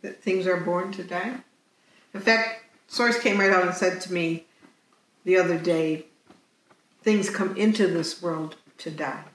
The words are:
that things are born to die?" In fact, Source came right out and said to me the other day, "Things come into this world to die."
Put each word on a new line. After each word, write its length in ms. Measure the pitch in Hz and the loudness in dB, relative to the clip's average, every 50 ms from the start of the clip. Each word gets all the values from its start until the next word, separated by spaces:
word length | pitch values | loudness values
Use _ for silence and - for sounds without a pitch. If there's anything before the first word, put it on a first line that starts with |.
| - | -14
that 200 | 202 - - - | -14 -16 -8 -4
things 240 | - 185 190 180 | -2 -2 0 2
are 120 | 185 180 175 | 0 0 0
born 340 | 165 170 175 175 185 196 196 | 0 -2 -2 -2 -2 -4 -8
to 100 | 190 180 | -10 -10
die?" 340 | 180 180 175 185 226 254 - - _ _ _ _ _ _ _ _ _ _ _ _ _ _ | -8 -8 -6 -6 -6 -8 -10 -12 _ _ _ _ _ _ _ _ _ _ _ _ _ _
In 80 | 196 | -4
fact, 440 | 196 226 226 220 - 226 - - - _ _ _ _ _ | 2 2 2 2 2 -2 -6 -10 -16 _ _ _ _ _
Source 300 | - - 240 240 226 233 | -2 0 2 2 2 2
came 220 | - 214 202 202 | 0 0 2 4
right 100 | 196 190 | 4 4
out 160 | 196 185 180 | 4 4 2
and 80 | 175 175 | 2 0
said 260 | - 202 185 180 - - | 0 0 0 0 -2 -8
to 100 | 180 180 | -6 -4
me 340 | 175 170 165 165 165 - _ _ _ _ - _ _ _ _ _ _ _ _ _ _ _ | -2 -2 -2 -2 -4 -8 _ _ _ _ -20 _ _ _ _ _ _ _ _ _ _ _
the 120 | 180 185 | 2 4
other 220 | 185 180 170 175 160 | 4 4 2 0 -2
day, 480 | 165 175 170 160 160 156 156 156 - - _ _ _ _ - _ _ _ _ _ _ _ _ _ _ _ _ _ _ | 0 0 0 2 2 0 -2 -4 -6 -16 _ _ _ _ -20 _ _ _ _ _ _ _ _ _ _ _ _ _ _
"Things 280 | 220 214 208 190 202 | 2 2 4 2 0
come 260 | - - 196 185 - | -2 -2 -2 -2 -2
into 320 | - 202 220 214 220 208 175 | 2 2 2 4 4 2 2
this 340 | 165 170 165 - - - 175 | 2 0 -2 -4 -6 -6 -4
world 320 | 175 165 160 156 156 - - _ _ _ _ | -4 -4 -4 -4 -8 -10 -16 _ _ _ _
to 140 | - 165 156 | -12 -12 -8
die." 320 | 151 156 135 - - - - _ | -6 -6 -8 -8 -10 -14 -18 _